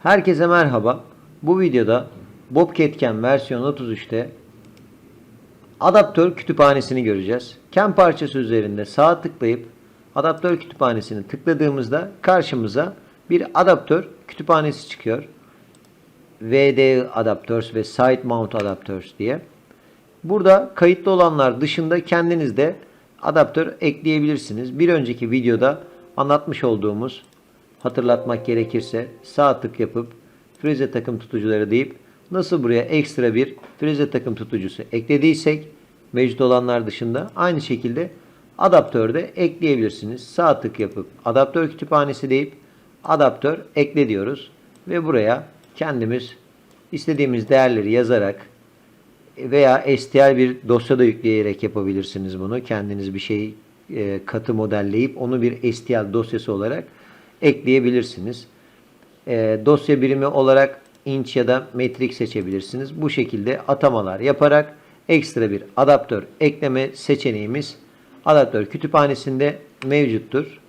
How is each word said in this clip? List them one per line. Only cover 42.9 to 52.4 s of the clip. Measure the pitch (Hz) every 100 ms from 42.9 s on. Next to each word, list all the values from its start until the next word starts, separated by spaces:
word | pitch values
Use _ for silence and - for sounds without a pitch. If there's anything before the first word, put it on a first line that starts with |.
| _
adaptör | - 156 139 - 139 160 - -
ekle | 147 147 135
diyoruz. | 101 104 143 - _ _ _ -
Ve | 175
buraya | 156 131 107 127 156 _ _ -
kendimiz | 156 131 110 123 123 - _ _ _ _ _
istediğimiz | 156 - 147 139 120 110
değerleri | 135 131 117 101
yazarak | 117 117 120 101 101 - _ _ _ _ _ _ _ _ -
veya | 127 139 135 131 135 131
S | -
T | 135
L | 139 131
bir | 127 127 110
dosyada | 120 117 131
yükleyerek | 123 113 113 110 104 101
yapabilirsiniz | 107 104 95 98 98 101 95 92